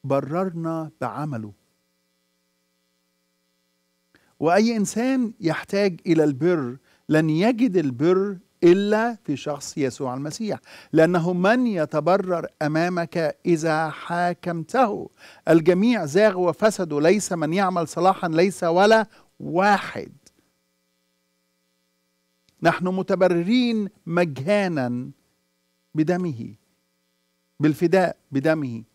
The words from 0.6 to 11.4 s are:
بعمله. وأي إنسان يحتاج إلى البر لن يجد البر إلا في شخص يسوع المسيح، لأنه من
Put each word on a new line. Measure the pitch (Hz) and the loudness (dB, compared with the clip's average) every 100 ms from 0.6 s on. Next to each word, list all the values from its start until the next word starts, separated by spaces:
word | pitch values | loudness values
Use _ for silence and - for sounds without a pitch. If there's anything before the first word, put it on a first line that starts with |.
| 165 165 156 _ | -6 -6 -10 _
بعمله. | 123 110 151 117 107 98 _ _ _ _ _ _ _ _ _ _ _ _ _ _ _ _ _ _ _ _ _ _ _ _ _ _ _ _ | -8 -6 -8 -8 -10 -16 _ _ _ _ _ _ _ _ _ _ _ _ _ _ _ _ _ _ _ _ _ _ _ _ _ _ _ _
وأي | 151 185 220 226 | 2 4 2 0
إنسان | 196 214 254 269 220 - | -2 -2 -2 0 -2 -4
يحتاج | 160 151 - 196 202 165 - | -4 -4 -4 -2 -2 -2 0
إلى | 160 | 2
البر | 151 131 170 175 123 131 _ _ - | 2 2 0 0 -2 -10 _ _ 0
لن | 156 160 | 2 2
يجد | 156 214 233 254 180 | 2 2 2 0 2
البر | 147 120 160 185 202 185 _ _ | -2 0 2 2 0 -8 _ _
إلا | 170 185 208 214 233 226 | 6 6 4 0 0 -4
في | - 139 | -6 -6
شخص | 147 143 - - | -6 -10 -10 -4
يسوع | 131 - 135 | -4 -4 -8
المسيح، | 131 151 - 220 135 _ - - | -6 -10 -8 -8 -8 _ -20 0
لأنه | 156 160 180 165 | 4 4 4 0
من | 180 | 0